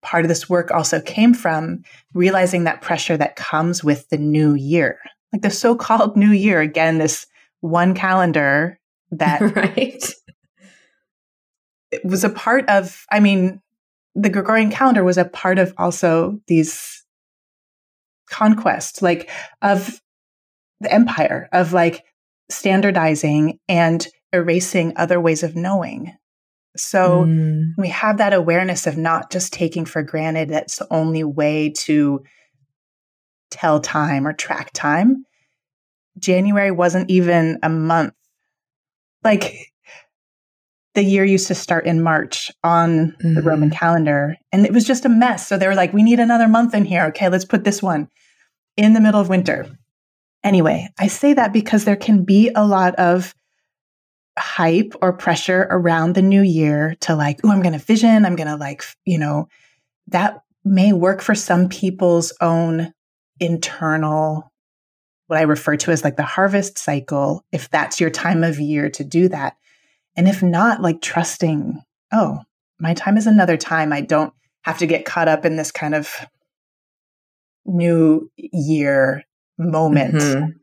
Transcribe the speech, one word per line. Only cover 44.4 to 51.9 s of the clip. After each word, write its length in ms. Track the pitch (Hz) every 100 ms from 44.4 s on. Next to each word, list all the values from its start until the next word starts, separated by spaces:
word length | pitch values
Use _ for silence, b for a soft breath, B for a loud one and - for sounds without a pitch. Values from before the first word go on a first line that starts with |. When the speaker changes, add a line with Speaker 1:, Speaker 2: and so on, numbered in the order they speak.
| _
Speaker 1:
and 120 | 190
it 80 | 202
was 140 | 233 220
just 200 | 254 269
a 40 |
mess. 380 | 226 247 202 -
So 100 | 196
they 100 | 190
were 60 |
like, 180 | 196 180
"We 120 | 202
need 160 | 220 240
another 280 | 233 233 226
month 280 | 220 233 214
in 100 | 185
here. 200 | 175 160
Okay, 240 | 156 190
let's 160 | 185 185
put 180 | 214
this 180 | 202 202
one 260 | 190 156 151 _ _ _ _ _ _ -
in 160 | 214
the 60 | 220
middle 200 | 214 208
of 80 | 185
winter." 380 | 185 180 - - - _ _ _ _ _ _
Anyway, 440 | 202 190 156 165 - -
I 80 | 196
say 260 | - 285
that 180 | 285 226
because 340 | 220 214 214
there 100 | 214